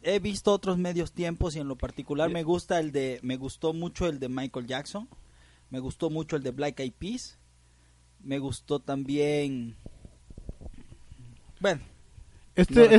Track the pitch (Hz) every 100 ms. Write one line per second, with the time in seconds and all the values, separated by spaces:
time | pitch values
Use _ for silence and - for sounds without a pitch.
0 | 160 202 202 196 214 202 190 180 180 175
1 | 160 - 170 165 175 151 139 127 131 131
2 | 139 147 165 170 160 175 - 175 156 139
3 | 131 123 127 131 131 - 160 165 170 -
4 | 175 143 127 131 135 131 120 131 143 202
5 | 240 - - - - - - 127 131 -
6 | 165 156 160 151 127 127 143 - 131 -
7 | 175 247 - - - _ _ _ _ _
8 | _ - 135 139 135 123 - 143 - 139
9 | 135 147 147 147 143 131 117 107 - -
10 | - - - - - - - - - -
11 | - - 120 - - - 190 147 - -
12 | - - - - - - 180 233 226